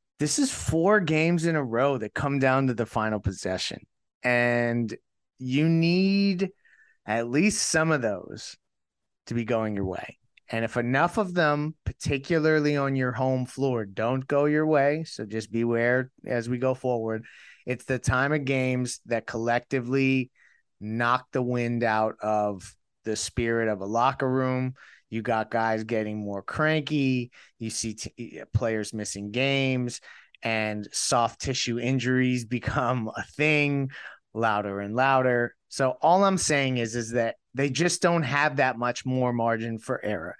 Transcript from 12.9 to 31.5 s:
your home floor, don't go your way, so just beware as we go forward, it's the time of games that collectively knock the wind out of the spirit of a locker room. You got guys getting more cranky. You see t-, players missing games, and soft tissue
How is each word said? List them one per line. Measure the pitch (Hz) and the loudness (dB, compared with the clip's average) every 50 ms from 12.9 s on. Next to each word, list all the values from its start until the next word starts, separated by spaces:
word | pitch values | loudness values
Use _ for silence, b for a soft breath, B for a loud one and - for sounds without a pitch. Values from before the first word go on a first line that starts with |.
| 135 | 0
your | 135 131 127 | 0 0 -2
home | 113 117 131 131 131 127 127 | 0 0 0 0 0 0 -2
floor, | - - 131 139 135 123 113 104 | -4 -4 -2 0 0 0 0 -4
don't | 98 95 - 110 120 131 131 131 | -4 -4 -2 0 0 0 -2 -2
go | - 143 143 147 | 0 2 2 4
your | 151 151 151 156 | 4 2 2 2
way, | 156 156 143 139 143 151 160 165 | 4 4 4 4 4 2 0 -6
so | - - - 113 | -8 -8 -10 -10
just | 101 107 110 104 - | -6 -6 -6 -6 -2
beware | 104 113 117 117 117 117 117 123 123 131 131 131 _ - - | -2 0 0 2 2 2 2 4 2 2 0 -4 _ -14 -6
as | - 127 120 113 120 | -4 -4 -2 -2 -2
we | 123 120 | -4 0
go | 127 131 131 | 0 -2 -2
forward, | 131 - 127 123 117 113 110 113 110 110 B B B B B B B B | 0 -2 -2 -2 0 -2 -2 -4 -4 -6 B B B B B B B B
it's | - 127 123 - | -8 -6 -6 -4
the | - 131 123 | -4 -4 -2
time | - - 131 127 135 143 | 0 0 2 2 2 2
of | 156 151 135 | 0 0 0
games | 131 139 131 127 127 127 127 127 120 - - _ | 0 0 0 2 0 0 0 -2 -4 -6 -10 _
that | 113 117 113 - | -4 -4 -4 -4
collectively | - - 113 113 120 117 123 - - 139 131 117 120 131 139 135 131 135 131 123 - b b b b b b b b _ - | -4 -6 -4 0 0 0 0 0 -2 -4 -2 -2 0 2 2 4 4 4 2 0 -4 b b b b b b b b _ -12
knock | 104 107 110 117 120 120 123 127 - _ | -8 -6 -4 0 2 2 2 0 0 _
the | - 131 | -4 -2
wind | 123 123 123 120 120 120 120 117 | -2 0 0 0 0 0 0 0
out | 120 113 107 110 110 110 - - | 0 2 2 2 0 0 -2 -4
of | 107 107 107 107 104 104 101 92 - - - _ _ _ _ _ - | -2 0 0 2 0 -2 -4 -6 -12 -18 -20 _ _ _ _ _ -6
the | 113 107 | -6 -4
spirit | - - - - 123 117 117 117 113 113 110 | -4 -4 -4 -4 -2 0 0 0 2 0 0
of | 104 92 | -2 -2
a | 95 | -4
locker | 101 110 117 123 135 131 - 139 131 | -2 0 2 2 2 2 0 -2 0
room. | 127 135 131 127 127 127 127 127 127 B B B B B B - | 0 0 0 0 0 -2 -2 -4 -6 B B B B B B -8
You | 110 113 | -8 -6
got | 107 120 113 110 107 107 | -2 -2 -2 -2 -2 -2
guys | - 113 113 113 113 110 110 | -2 -2 0 0 0 -2 -2
getting | 110 120 110 107 107 107 107 | -2 -2 -2 -2 -4 -6 -6
more | 104 101 101 98 | -6 -6 -8 -8
cranky. | - - - - 151 156 160 156 135 - 151 143 135 131 127 123 120 120 B B B B B - | -8 -8 -2 0 0 2 0 0 -2 -2 0 0 2 2 0 0 -2 -6 B B B B B -10
You | 113 113 | -10 -8
see | - - - 113 107 | -6 -6 -6 -6 -8
t-, | - - - _ - 117 - - - - _ - | -8 -12 -14 _ -14 -14 -14 -14 -16 -12 _ -4
players | - 123 113 110 107 104 - 113 | -2 0 0 -2 -2 -4 -6 -6
missing | 107 104 - - 104 101 104 | -8 -8 -8 -8 -10 -10 -6
games, | 107 120 135 139 139 135 135 131 131 127 123 120 - - B B B B B B B B | -2 -2 0 0 2 2 2 2 0 0 -2 -4 -6 -10 B B B B B B B B
and | - 117 113 110 110 107 107 107 101 - | -4 -4 -2 -2 -2 -2 -4 -6 -8 -6
soft | - - - - 143 120 117 113 - - | -6 -4 -2 2 2 2 2 2 -2 -4
tissue | - 143 | -6 -4